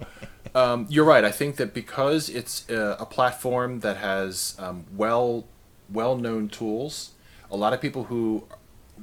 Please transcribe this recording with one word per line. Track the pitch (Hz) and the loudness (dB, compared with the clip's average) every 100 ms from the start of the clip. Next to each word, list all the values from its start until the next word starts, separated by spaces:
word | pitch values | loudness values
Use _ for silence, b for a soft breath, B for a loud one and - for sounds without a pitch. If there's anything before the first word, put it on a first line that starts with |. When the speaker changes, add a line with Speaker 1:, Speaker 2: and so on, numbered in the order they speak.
| B B | B B
Speaker 1:
<laughs> | B B - | B B -2
Speaker 2:
um, | 131 123 120 110 | 2 4 2 2
you're | 151 | 6
right. | 156 131 | 8 8
I | 104 | 8
think | - 143 139 | 2 -2 -2
that | 113 | -4
because | 123 - - 139 156 - | -4 -6 0 2 2 -2
it's, | 120 - - - | -6 -8 -10 -4
uh, | 113 104 - | -2 -2 -4
a | 117 | -4
platform | - 123 - 127 123 123 120 | 0 0 0 -2 -2 -2 -2
that | 107 95 | -4 -2
has, | 101 98 98 92 - - | -2 -2 -2 -4 -8 -8
um, | 92 90 87 | -10 -10 -8
well, | 98 110 117 120 117 - - - - - | -2 2 2 2 -2 -8 -18 -20 -20 -8
well-known | 104 117 127 117 113 107 | -2 0 0 -2 -4 -4
tools, | - 110 110 143 - - - B B B | -6 -4 -4 -6 -10 -14 -18 B B B
a | 98 | -2
lot | 104 | 0
of | 127 | 0
people | 143 135 | -2 -6
who | 113 120 113 107 - - - - - - | -6 -2 0 -2 -6 -20 -20 -20 -20 -20